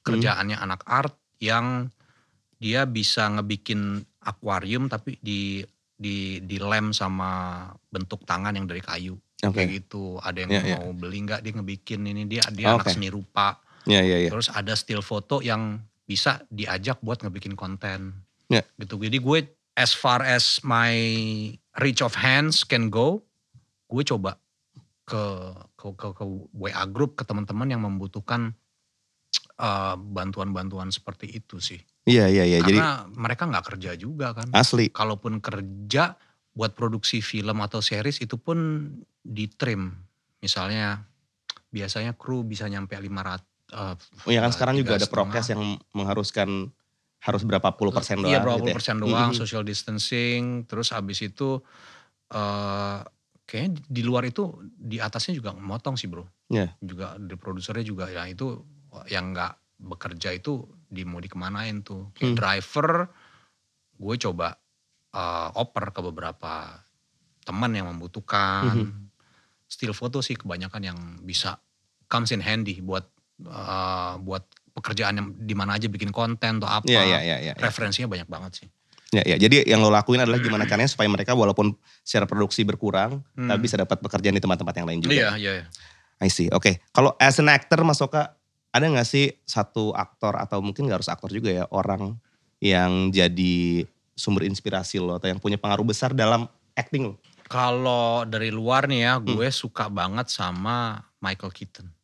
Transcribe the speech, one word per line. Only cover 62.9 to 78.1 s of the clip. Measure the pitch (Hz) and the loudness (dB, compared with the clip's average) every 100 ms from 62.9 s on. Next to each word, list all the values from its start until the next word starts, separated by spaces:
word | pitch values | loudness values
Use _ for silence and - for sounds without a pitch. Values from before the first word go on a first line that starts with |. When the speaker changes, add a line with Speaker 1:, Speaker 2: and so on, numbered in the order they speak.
| 170 180 - - _ _ _ _ _ _ _ | 0 -2 -8 -20 _ _ _ _ _ _ _
Speaker 1:
gue | 98 117 | -6 -2
coba, | 104 87 85 - _ _ _ _ _ | -2 -2 -4 -6 _ _ _ _ _
eh, | - 87 85 82 | -6 -4 -4 -4
oper | 92 123 - 92 | -4 -4 -4 -6
ke | 98 | -8
beberapa | 90 82 82 80 80 80 78 - _ _ _ _ _ _ | -10 -8 -10 -10 -10 -10 -12 -18 _ _ _ _ _ _
teman | - 95 120 | -8 -2 -2
yang | 107 90 | -2 -4
membutuhkan. | 85 87 110 - 104 98 98 120 | -8 -10 -12 -2 0 2 2 2
Speaker 2:
Mhm. | 113 101 101 101 _ _ _ _ _ _ | 2 0 -6 -16 _ _ _ _ _ _
Speaker 1:
Still | - 113 | -8 -6
foto | 101 120 135 | -4 -4 -4
sih | 123 | -4
kebanyakan | 120 98 87 92 110 | -6 -6 -8 -8 -8
yang | 95 87 85 85 | -8 -8 -12 -14
bisa | 90 92 95 - _ _ _ _ _ | -6 -4 -4 -8 _ _ _ _ _
comes | 117 117 | -2 -2
in | 113 | -2
handy | 90 110 104 92 | 0 -2 -2 -6
buat, | 92 95 92 _ _ _ | -4 -4 -6 _ _ _
eh, | 87 82 92 95 92 92 90 90 | -16 -12 -6 -4 -2 -2 -4 -8
buat | 92 95 - _ _ | -8 -8 -10 _ _
pekerjaan | - - 104 104 | -12 -6 -2 0
yang | 104 101 | 0 -4
di | 95 107 | -6 -4
mana | 101 98 | -2 0
aja | 101 113 | 0 -2
bikin | 101 104 | -4 -4
konten | 101 117 113 113 110 | -2 -2 0 -2 0
atau | 104 | 0
apa. | 104 | 0
Speaker 2:
Iya, | 117 117 | 6 6
iya, | 95 82 | 8 4
iya, | 82 71 | 2 -2
iya, | 76 | -2
iya. | 73 | -2
Speaker 1:
Referensinya | 117 - 110 92 | -2 -2 -2 -2
banyak | 123 | -4